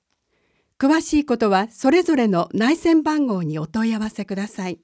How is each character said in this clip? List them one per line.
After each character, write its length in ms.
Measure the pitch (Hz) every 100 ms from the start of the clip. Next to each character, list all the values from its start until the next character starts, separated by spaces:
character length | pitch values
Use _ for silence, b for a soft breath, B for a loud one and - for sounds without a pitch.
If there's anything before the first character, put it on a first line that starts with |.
| _ _ _ _ _ _ _ -
詳 220 | 269 320
し 200 | 320 302
い 60 | 294
こ 120 | 233
と 120 | 214
は 200 | 190 220
そ 180 | - 262
れ 140 | 339
ぞ 140 | 349 285
れ 100 | 226
の 220 | 175 -
内 240 | 190 233 330
線 260 | 339 330
番 240 | 311 302 262
号 160 | 190
に 160 | 156 156
お 80 | 156
問 240 | 220 226
い 60 | 220
合 40 |
わ 100 | 214
せ 160 | - 196
く 100 | 196
だ 120 | 208
さ 200 | - 185
い。 140 | 170